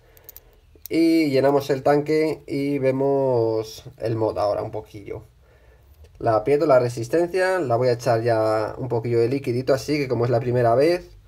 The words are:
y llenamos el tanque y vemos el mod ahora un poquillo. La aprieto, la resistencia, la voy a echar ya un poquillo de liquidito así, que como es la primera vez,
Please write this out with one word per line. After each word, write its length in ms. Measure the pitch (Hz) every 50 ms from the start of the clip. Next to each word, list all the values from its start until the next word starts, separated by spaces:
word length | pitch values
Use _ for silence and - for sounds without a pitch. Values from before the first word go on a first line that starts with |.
| _ _ _ - - - - - - - _ _ _ _ - - - -
y 400 | 143 160 165 165 165 165 160 147
llenamos 400 | 131 131 131 139 143 139 139 -
el 120 | 143 131 127
tanque 600 | 143 147 147 147 147 156 156 156 156 139 - -
y 320 | - - 139 139 143 143 139
vemos 1080 | 131 131 131 135 135 139 139 135 135 131 127 120 113 113 110 110 110 - - - - 123 -
el 200 | - - 113 117
mod 220 | 110 110 107 87 90
ahora 240 | 101 104 101 104 107
un 80 | 113
poquillo. 540 | 110 107 107 - - 104 98 104 - - - - _ _ _ _ - _ _ - - _ _ - - - - - - -
La 160 | - 120 110
aprieto, 320 | 107 - 135 143 147 165
la 120 | 151 131 123
resistencia, 800 | 123 120 120 117 113 - - 165 175 175 175 185 185 185 185 185
la 160 | 160 123 120
voy 120 | 117 127 127
a 40 | 120
echar 300 | 120 - 135 117 113 117
ya 520 | 120 113 110 110 110 107 110 107 107 110 -
un 100 | 127 123
poquillo 320 | 117 113 113 120 117 117
de 80 | 117 117
liquidito 440 | 135 139 - 131 117 123 131 147 139
así, 260 | 127 - - 151 151
que 100 | 139 127
como 160 | 123 117 120
es 60 | 120 123
la 80 | 117
primera 340 | 120 123 120 127 120 113 117
vez, 420 | 127 147 165 175 175 - - - - -